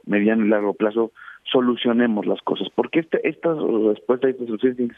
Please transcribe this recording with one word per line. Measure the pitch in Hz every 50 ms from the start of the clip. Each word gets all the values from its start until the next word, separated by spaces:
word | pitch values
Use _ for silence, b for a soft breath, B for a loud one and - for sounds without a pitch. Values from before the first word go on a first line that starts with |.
| _
mediano | - 101 104 101 110 113 113 107
y | 104
largo | 107 104 104 101 92
plazo | - 110 107 104 117 113 110 B B B B B B B -
solucionemos | - 131 123 123 120 117 - 123 117 117 123 117 107 101 92
las | 98 98 95
cosas, | - - - - 98 92 -
porque | - 120 120 - 160
este, | 165 - - - -
estas | 160 160 - - 170 160
respuestas | 151 98 - 113 107 107 107 107 - - - 127 127 135 131
y |
estas | 127 131 120
soluciones | 117 110 101 - 131 123
tienen | 123 123 117
que | 120